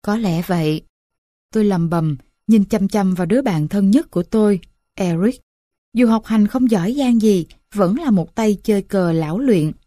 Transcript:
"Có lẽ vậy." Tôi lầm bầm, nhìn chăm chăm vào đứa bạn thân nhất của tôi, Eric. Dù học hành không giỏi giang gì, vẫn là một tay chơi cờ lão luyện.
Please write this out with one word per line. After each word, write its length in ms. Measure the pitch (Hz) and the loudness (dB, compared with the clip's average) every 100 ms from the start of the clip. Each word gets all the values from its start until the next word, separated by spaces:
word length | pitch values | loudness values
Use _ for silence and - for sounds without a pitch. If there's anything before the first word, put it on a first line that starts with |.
"Có 160 | - 220 | -2 -2
lẽ 240 | 208 165 180 | -2 -2 -2
vậy." 340 | 175 156 156 _ _ _ _ _ _ _ | -2 -2 -4 _ _ _ _ _ _ _
Tôi 120 | 220 | -2
lầm 240 | 208 180 165 | 0 0 0
bầm, 280 | 170 160 139 _ _ - | 0 -2 -4 _ _ 2
nhìn 180 | 220 | 2
chăm 220 | 202 214 196 | 2 -2 -2
chăm 260 | 214 190 | 0 -2
vào 120 | 180 | -2
đứa 160 | 170 240 | 0 0
bạn 260 | 269 160 151 | 0 -2 -2
thân 240 | 202 196 | 0 2
nhất 200 | 247 - | 0 0
của 120 | 175 | -6
tôi, 360 | 170 220 208 196 - _ _ | -2 0 2 0 -6 _ _
Eric. 460 | - 185 165 208 - _ _ _ _ _ | -6 -4 0 -2 -4 _ _ _ _ _
Dù 140 | 220 240 | 0 2
học 180 | 226 | 2
hành 220 | - 220 208 | 0 0 2
không 240 | 262 254 | 2 0
giỏi 240 | 208 175 277 | 0 -2 -2
giang 240 | 254 233 | 0 2
gì, 240 | 214 190 156 - _ | 2 0 -4 -16 _
vẫn 260 | 202 180 247 | -2 0 0
là 120 | 320 | 0
một 240 | 196 160 | 0 0
tay 220 | - 220 196 | -2 -2 -2
chơi 180 | - 208 | -2 -4
cờ 300 | 196 202 175 | -2 -2 0
lão 280 | 165 151 180 | -2 -4 -4
luyện. 320 | 269 190 151 - | 0 2 0 -6